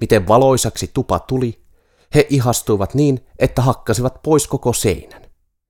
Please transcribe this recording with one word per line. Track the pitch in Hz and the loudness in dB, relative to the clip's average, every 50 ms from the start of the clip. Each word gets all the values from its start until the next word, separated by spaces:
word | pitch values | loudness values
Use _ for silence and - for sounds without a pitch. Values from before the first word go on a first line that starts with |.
miten | 113 - 120 107 90 85 | -2 0 2 2 4 4
valoisaksi | 110 123 135 135 131 120 - 110 - - - - - | 4 6 6 4 2 2 0 -4 -6 -6 -10 -6 -6
tupa | 135 127 - 95 85 | -6 -4 -2 -2 -4
tuli, | - - 131 131 127 117 110 _ _ _ _ _ _ _ _ _ _ _ - | -4 -4 -4 -4 -4 -6 -8 _ _ _ _ _ _ _ _ _ _ _ 2
he | 147 143 - | 2 2 2
ihastuivat | 143 139 117 123 117 - - - 107 95 98 - - | 0 0 0 0 -2 -2 -2 -2 -2 -2 -2 -2 -2
niin, | 131 147 143 135 123 - _ - - | 0 0 0 0 -2 -6 _ -6 -2
että | 131 131 - - 123 | -2 -2 0 0 0
hakkasivat | 131 120 - - - 110 120 120 127 - - - | 0 0 -2 -2 -4 -2 -2 -2 -4 -6 -6 -2
pois | 156 160 147 - | 0 0 0 0
koko | - - 135 - 120 113 | -2 -6 -4 -4 -4 -2
seinän, | - - 110 85 - - - - - - - _ _ _ _ _ _ _ _ | -2 0 -2 -2 -2 -6 -16 -20 -20 -20 -20 _ _ _ _ _ _ _ _